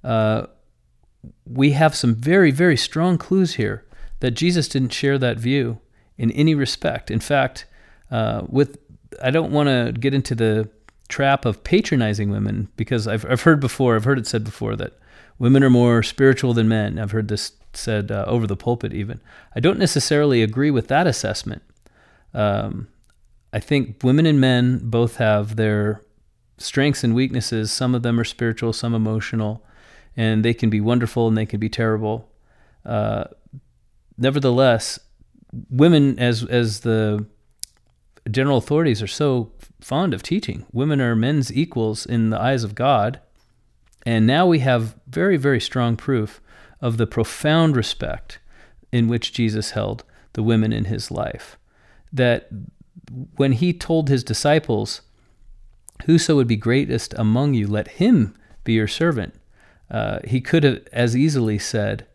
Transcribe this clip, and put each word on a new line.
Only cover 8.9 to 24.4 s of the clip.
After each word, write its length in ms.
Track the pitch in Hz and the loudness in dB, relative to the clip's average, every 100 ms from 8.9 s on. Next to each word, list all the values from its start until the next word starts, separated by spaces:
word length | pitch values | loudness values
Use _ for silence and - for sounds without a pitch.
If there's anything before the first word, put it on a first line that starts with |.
| - _ - | -20 _ -6
I 80 | 127 | -2
don't 200 | 147 165 | 0 0
wanna 420 | 147 143 127 117 | 0 2 2 0
get 200 | 113 135 | -2 -2
into 220 | 135 127 113 | 0 -2 0
the 340 | 113 107 107 _ _ _ _ | 2 0 -2 _ _ _ _
trap 380 | - 139 139 123 | -2 2 2 0
of 180 | 107 | -4
patronizing 680 | - 185 220 139 110 101 104 | 0 0 2 0 0 0 -2
women, 380 | 101 101 107 104 - | -2 -2 -4 -6 -6
because 320 | 110 120 110 | -4 -2 -2
I've, 180 | 107 92 | -4 -2
I've 160 | 123 | 2
heard 180 | - 151 | 4 4
before, 360 | 135 - 131 113 | 2 0 2 2
I've 80 | |
heard 160 | 113 139 | 2 -2
it 80 | 113 | -2
said 160 | 117 | -4
before 320 | 110 - 113 104 | -6 -8 -6 -6
that 180 | - _ _ - - - | -8 _ _ -20 -20 -2
women 260 | 123 135 | 4 6
are 60 | 139 | 8
more 320 | 123 120 117 | 6 6 4
spiritual 520 | 107 - 135 131 127 | 0 2 4 4 2
than 140 | 117 110 | 2 2
men. 280 | 110 104 - | 2 -2 -4
I've 140 | 104 | -4
heard 160 | 110 104 | -4 -4
this 260 | 104 - _ - | -6 -6 _ -20
said, 360 | - - 107 101 | -12 -4 -4 -2
uh, 140 | 101 92 | -6 -2
over 220 | 120 110 | -2 -2
the 80 | 98 | -4
pulpit 380 | - 120 113 | -4 -4 -4
even. 260 | 117 104 - _ - - | -6 -8 -10 _ -20 -12
I 60 | - | -2
don't 180 | 131 - | 0 2
necessarily 640 | 180 151 - 147 147 123 | 0 0 0 2 4 4
agree 300 | 110 110 147 | 2 2 0
with 160 | 135 - | 0 0
that 200 | 139 175 | 0 0
assessment. 540 | 120 - - - - _ _ _ _ _ _ _ | -2 -4 -6 -8 -12 _ _ _ _ _ _ _
Um, 540 | - 107 101 107 98 - _ _ _ _ _ _ | -4 -2 0 -4 -8 -12 _ _ _ _ _ _
I 80 | 110 | -8
think 380 | - 143 131 107 | 0 -2 -2 -2
women 240 | 127 139 165 | 2 4 4
and 140 | |
men 400 | 147 | 4